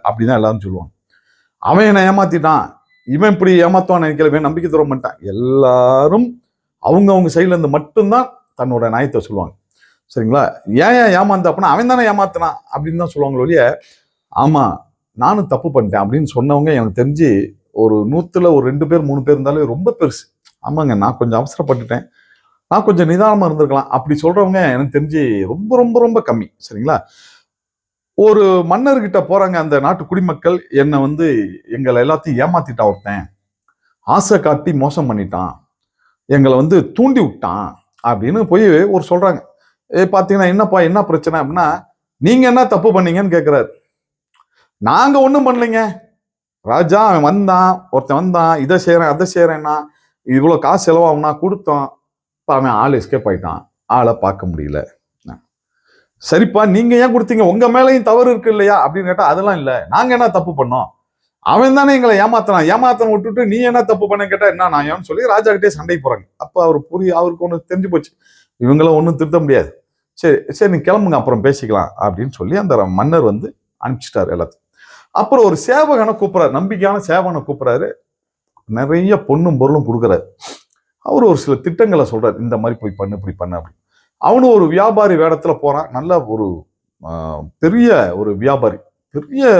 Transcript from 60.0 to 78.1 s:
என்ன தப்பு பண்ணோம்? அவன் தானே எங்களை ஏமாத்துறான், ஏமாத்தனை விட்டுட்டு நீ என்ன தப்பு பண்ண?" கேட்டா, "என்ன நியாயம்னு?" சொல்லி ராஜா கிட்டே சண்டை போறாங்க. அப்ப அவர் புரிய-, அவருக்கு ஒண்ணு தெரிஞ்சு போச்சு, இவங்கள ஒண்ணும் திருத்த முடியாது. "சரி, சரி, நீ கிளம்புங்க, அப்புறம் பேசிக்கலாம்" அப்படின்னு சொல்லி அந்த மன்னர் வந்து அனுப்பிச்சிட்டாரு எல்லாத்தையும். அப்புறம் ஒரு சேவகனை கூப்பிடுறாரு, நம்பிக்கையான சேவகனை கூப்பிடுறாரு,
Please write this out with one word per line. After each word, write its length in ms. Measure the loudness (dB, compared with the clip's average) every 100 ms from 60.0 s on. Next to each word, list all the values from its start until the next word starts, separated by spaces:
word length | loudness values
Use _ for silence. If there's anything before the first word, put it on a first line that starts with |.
| 0
என்ன 160 | 0 0
தப்பு 360 | 0 -4 -4
பண்ணோம்? 200 | -2 -4 -6 _ _ _ _ _
அவன் 340 | 0 2 4
தானே 200 | 4 2
எங்களை 260 | 2 2 2
ஏமாத்துறான், 560 | 2 0 0 0 2
ஏமாத்தனை 360 | 2 2 0 0
விட்டுட்டு 360 | -2 -2 -4 -2
நீ 100 | 0
என்ன 260 | 0 0
தப்பு 240 | 0 0 -2
பண்ண?" 200 | -2 -2
கேட்டா, 200 | 0 0
"என்ன 220 | 2 0
நியாயம்னு?" 320 | 0 -2 -6
சொல்லி 260 | -8 -4 0
ராஜா 240 | 2 2
கிட்டே 180 | 2 0
சண்டை 300 | -2 -6 -4
போறாங்க. 260 | -4 -6 -10 -18
அப்ப 260 | -6 0
அவர் 240 | 2 0 -4
புரிய-, 300 | -4 -2 0
அவருக்கு 320 | -2 -4 -6
ஒண்ணு 140 | -6 -6
தெரிஞ்சு 200 | -6 -2
போச்சு, 220 | -4 -6 _ _ _ _
இவங்கள 360 | -4 2 4 4
ஒண்ணும் 240 | 2 2
திருத்த 240 | -2 0 0
முடியாது. 440 | 2 0 0 -8 _ _ _
"சரி, 240 | -2 0 0 -2
சரி, 240 | -2 0
நீ 60 | 0
கிளம்புங்க, 360 | 0 0 0
அப்புறம் 300 | 0 0 0
பேசிக்கலாம்" 460 | 0 -2 -2 -2 -2 -4
அப்படின்னு 300 | -4 -4 -8
சொல்லி 280 | -8 -6 -4
அந்த 280 | 0 0
மன்னர் 360 | 0 -2 0 2
வந்து 340 | 0 -2 -8 -16 _ -12 -8
அனுப்பிச்சிட்டாரு 440 | -8 -6 -6 -4
எல்லாத்தையும். 320 | -4 -6 _ _ _ -20 -20 _
அப்புறம் 340 | -4 2 4
ஒரு 120 | 4 2 0
சேவகனை 460 | 0 2 0 0
கூப்பிடுறாரு, 380 | -2 -2 0 0
நம்பிக்கையான 460 | 0 -4 -2 -2 -2
சேவகனை 440 | -2 -2 -2 -6
கூப்பிடுறாரு, 500 | -8 -4 -2 -2 -4 -10 _